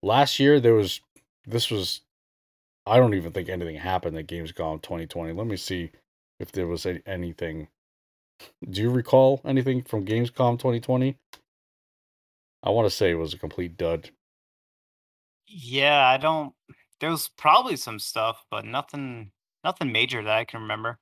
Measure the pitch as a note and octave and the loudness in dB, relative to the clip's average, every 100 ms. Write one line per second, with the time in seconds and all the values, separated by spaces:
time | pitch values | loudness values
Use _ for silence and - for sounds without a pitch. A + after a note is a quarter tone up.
0 | F#2+ A#2 C#3+ - C#3 D3 A#2+ A2+ G2 - | 4 4 4 4 6 8 8 6 4 -4
1 | _ _ _ _ - A2+ - G#2+ F2+ - | _ _ _ _ -6 -4 -2 -2 -4 -8
2 | _ _ _ _ _ _ _ _ - A#2 | _ _ _ _ _ _ _ _ 4 6
3 | B2+ G2+ E2+ F#2+ F2 F#2 E2+ D#2 F2 F#2 | 6 4 -2 -6 -6 -6 -6 -6 -2 -2
4 | F2 D#2+ D#2 E2+ D#2+ - D#2+ D#2 - E2+ | -2 -8 -8 -10 -10 -6 -6 -6 -8 -10
5 | E2 F2 E2 E2+ A2+ F#2+ - F#2 E2 _ | -8 -10 -8 -6 -6 -6 -6 -6 -8 _
6 | _ _ _ _ - F#2+ F2 E2+ F#2+ F2+ | _ _ _ _ -10 -6 -4 -4 -6 -8
7 | - F#2 F2 E2 E2+ D#2 D#2 _ _ _ | -8 -8 -8 -8 -8 -8 -12 _ _ _
8 | _ _ _ _ - _ - F#2 A2+ B2+ | _ _ _ _ -20 _ -12 -2 0 0
9 | A#2+ C3 C3 C3+ - C3+ C3 B2+ B2 A2 | 4 6 6 4 0 -2 0 -2 -2 -6
10 | G2 A2+ A#2+ - B2 A#2+ C3 A#2 A#2+ B2+ | -2 -2 -2 0 0 0 -2 -2 -2 0
11 | C3 C3 _ - _ _ _ _ _ _ | 0 -4 _ -20 _ _ _ _ _ _
12 | _ _ _ _ _ _ - G#2+ G#2+ - | _ _ _ _ _ _ 0 2 2 2
13 | F#2+ E2+ D#2+ D#2+ D#2+ - F2+ E2 E2+ E2 | 0 2 -4 -8 -10 -8 -8 -4 -2 -2
14 | - _ _ _ _ _ _ _ _ _ | -6 _ _ _ _ _ _ _ _ _
15 | _ _ _ _ _ G3+ A#2+ C3 C#3 C#3+ | _ _ _ _ _ -18 -8 0 2 6
16 | C3 C3 D3+ D#3+ C#3+ _ _ - _ _ | 6 4 2 0 -4 _ _ -20 _ _
17 | D#3 D#3+ - _ D3+ F#3+ B3+ D#3 - G#2+ | -4 -4 -6 _ 4 4 4 -6 -6 -10
18 | - - A2 A2+ _ G#2+ G#2+ B2+ C#3+ D3 | -8 -2 -2 -4 _ -10 -6 -8 -6 -10
19 | C3+ A#2+ G#2+ _ _ _ E3 F#3 D3 A2 | -10 -12 -16 _ _ _ -6 -4 -2 0
20 | A#2 B2 G#2+ A2 A#2+ A#2 A2 G#2+ A2+ A#2 | 0 -2 -2 -2 -2 -10 -8 -6 -6 -10